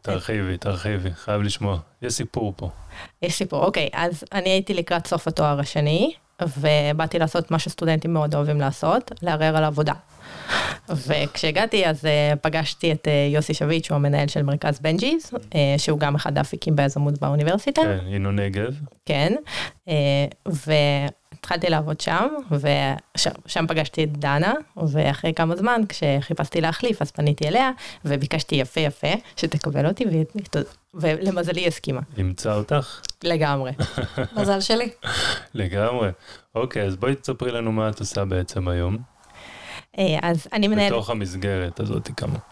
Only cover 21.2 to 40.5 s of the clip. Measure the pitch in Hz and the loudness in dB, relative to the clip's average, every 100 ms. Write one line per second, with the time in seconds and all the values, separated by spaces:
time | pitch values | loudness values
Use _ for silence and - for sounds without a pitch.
21.2 | _ - - 180 175 160 151 156 - 165 | _ -18 -4 -2 2 2 0 -2 0 0
22.2 | 240 302 247 147 147 143 139 143 _ - | 0 -2 -2 0 2 2 0 -2 _ -2
23.2 | - - - - 165 160 147 - 156 147 | -2 -2 -6 -2 0 0 -2 0 -2 0
24.2 | 147 143 180 277 311 - 160 143 143 139 | 0 2 2 0 -4 -4 0 2 2 0
25.2 | 165 160 165 175 214 240 214 - 151 139 | -2 0 0 2 2 2 0 0 2 2
26.2 | 139 170 170 170 160 165 247 208 - - | 0 -4 -2 0 0 0 -2 0 -4 0
27.2 | 147 147 151 202 262 254 - - - 139 | 0 2 2 2 2 0 -10 -10 -2 -2
28.2 | 139 - - 139 127 - 151 - 147 175 | 0 -2 0 0 0 0 0 0 -2 -2
29.2 | - - 165 156 - 139 147 202 240 165 | -4 -6 -2 0 -2 0 0 0 0 2
30.2 | 160 214 190 151 139 - _ - 160 156 | 0 -4 -4 -4 -4 -10 _ -4 -2 0
31.2 | 190 180 170 175 180 - - 131 139 - | 0 0 -2 0 -2 -2 -6 -6 -6 -2
32.2 | 92 90 113 104 104 147 131 - - - | -2 -2 -2 -2 0 0 -2 -10 -12 -6
33.2 | 175 165 151 139 131 131 139 - 127 - | -2 0 2 0 -4 -4 -4 -4 -6 -4
34.2 | 127 214 202 196 196 226 240 - - - | -4 -2 0 2 2 0 0 -6 -6 -2
35.2 | - - - 117 92 98 110 123 104 90 | -2 -4 -6 -4 -2 2 2 2 0 -2
36.2 | - - _ 113 127 - 101 92 120 139 | -12 -20 _ -4 -2 0 -2 0 0 0
37.2 | - 120 123 120 113 110 110 104 101 - | -2 -4 -2 -2 0 0 0 -2 -6 -4
38.2 | 98 92 90 - 90 87 87 107 127 _ | 0 0 -2 -2 -2 0 0 -2 -6 _
39.2 | - - - - - - - - 190 156 | -20 -20 -20 -18 -16 -16 -14 0 2 2
40.2 | 170 170 - | 2 0 -2